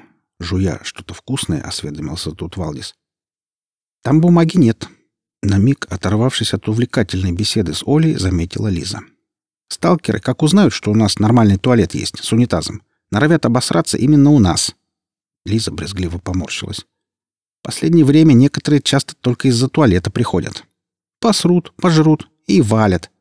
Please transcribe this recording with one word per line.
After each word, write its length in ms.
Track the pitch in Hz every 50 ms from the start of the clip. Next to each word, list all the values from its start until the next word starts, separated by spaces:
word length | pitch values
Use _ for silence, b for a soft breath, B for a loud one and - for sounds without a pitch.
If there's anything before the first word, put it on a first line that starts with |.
| - _ _ _ _ _ _ -
жуя 400 | 90 85 95 92 95 90 - -
что-то 320 | - - - - - - 85
вкусное, 480 | - - - 131 135 - - 80 69
осведомился 720 | - - - - - 76 73 76 76 - 76 82 - 80
тут 240 | 76 - 82 82 -
Валдис. 380 | 98 85 78 76 69 107 - - _ _ _ _ _ _ _ _ _ _ _ _ _ _ _ _ _ _ _ _ _
«Там 180 | - 120 143 160
бумаги 380 | 165 175 170 170 165 160 - 180
нет», 300 | 135 113 113 - - - - _ _ _ _ _ _ _ _ _
на 160 | - 98 95 98
миг 280 | 98 131 139 - - -
оторвавшись 640 | 101 92 - - 107 107 117 131 - - 113 - -
от 140 | 98 - 113
увлекательной 640 | 107 113 123 - - 123 104 - - 95 95 95
беседы 400 | 85 92 104 - - 113 95 82
с 100 | 76 - -
Олей, 300 | 113 139 156 160 160 -
заметила 520 | - - 92 92 85 85 85 - - 107 107
Лиза. 320 | 92 82 71 - 98 - - - _ _ _ _ _ _ _ _ _ _ _ -
«Сталкеры, 520 | - - - 170 180 156 - - 107 101
как 220 | - - 127 -
узнают, 300 | 156 151 170 208 202 135
что 180 | - - - 107
у 40 | 104
нас 240 | 110 110 101 - -
нормальный 380 | 101 110 120 123 113 104 98
туалет 380 | 92 - 127 123 113 92 - -
есть 280 | - - - - -
с 100 | - -
унитазом, 500 | 113 113 123 - - 82 80 - - - - _ _ _ _ _
норовят 360 | 95 107 143 156 170 151 -
обосраться 500 | 127 117 127 - - - 170 156 - -
именно 340 | - 117 139 151 143 139 147
у 80 | 151 139
нас». 380 | 101 90 78 - - - - _ _ _ _ _ _ _ _ _ _ _ _ _ -
Лиза 260 | 98 107 113 - -
брезгливо 480 | 82 82 85 - 98 95 92 85 85 87
поморщилась. 680 | - - 90 92 87 - - - - - - - - _ _ _ _ _ _ _ _ _ _ _ _ _ _ _ -
«Последнее 400 | - - - - 160 170 165 147
время 300 | 131 147 156 160 156 131
некоторые 480 | 117 135 143 - - - - 151 139
часто 340 | - - - 139 - - -
только 320 | - - 127 120 - - 135
из-за 200 | 120 113 131 131
туалета 420 | - - 151 117 87 90 87 -
приходят. 560 | - - 117 - - 90 69 - - - - _ _ _ _ _ _ _ _ _ _ _
Посрут, 540 | - 226 202 - - 170 180 180 - - -
пожрут 520 | - - 180 160 156 151 156 156 - - - _ _ _
и 140 | - 202 185
валят. 500 | 127 104 113 110 110 101 90 87 - - _ _